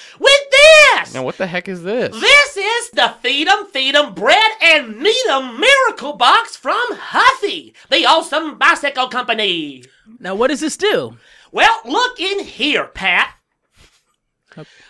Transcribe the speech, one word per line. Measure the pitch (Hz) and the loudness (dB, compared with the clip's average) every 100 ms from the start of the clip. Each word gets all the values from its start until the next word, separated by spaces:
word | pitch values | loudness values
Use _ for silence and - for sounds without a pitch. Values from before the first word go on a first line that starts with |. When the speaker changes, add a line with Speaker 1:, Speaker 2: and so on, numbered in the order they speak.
| - - | -20 -2
Speaker 1:
with | 466 554 554 | 2 2 2
this. | 523 605 622 571 247 165 | 4 8 8 6 2 -4
Speaker 2:
Now, | 127 | -8
what | 131 - | -8 -6
the | 190 | -6
heck | 180 196 | -6 -10
is | 185 | -10
this? | 175 240 202 | -6 -4 -4
Speaker 1:
This | 220 415 571 554 392 | -2 4 4 4 -2
is | 392 466 480 | -4 -4 -4
the | 285 233 - | -2 -2 -2
Feed | 247 277 320 | -4 -2 0
'em, | 415 - | 0 -2
Feed | 269 262 285 | -6 0 0
'em | 285 | 0
Bread | 175 226 370 440 440 | -2 2 2 2 2
and | 330 311 233 214 | 2 2 0 -4
Meat | 359 494 466 | -2 0 0
'em | 269 262 233 | -2 -4 -2
Miracle | 440 554 494 - 269 | 2 2 2 -4 -10
Box | 285 247 403 - | 0 2 2 0
from | - 262 403 480 | -8 -6 -4 -4
Huffy, | 311 - - 494 523 392 180 - _ _ | -8 -6 0 2 2 -4 -8 -14 _ _
the | 311 247 | 0 2
awesome | 320 330 302 320 233 | 2 0 -6 -6 0
bicycle | 277 330 285 269 247 | 0 2 -2 -4 -4
company. | 233 240 226 202 170 147 131 123 _ _ 226 | -4 -4 -2 -2 -4 -8 -14 -20 _ _ -16
Speaker 3:
Now, | 180 196 | -10 -2
what | 254 | -2
does | 285 | -2
this | 311 - | -6 -4
do? | 415 202 120 117 _ _ _ | -2 -2 -4 -12 _ _ _
Speaker 1:
Well, | 208 440 453 | 0 0 0
look | 233 359 494 494 | -2 -2 -2 -4
in | 370 403 | -6 -6
here, | 226 - 277 214 - | -8 -6 -4 -2 -4
Pat. | - 190 180 - - _ _ _ _ _ _ _ _ _ _ _ | -6 -2 0 -2 -6 _ _ _ _ _ _ _ _ _ _ _
Speaker 3:
Okay. | - 156 _ | -20 -20 _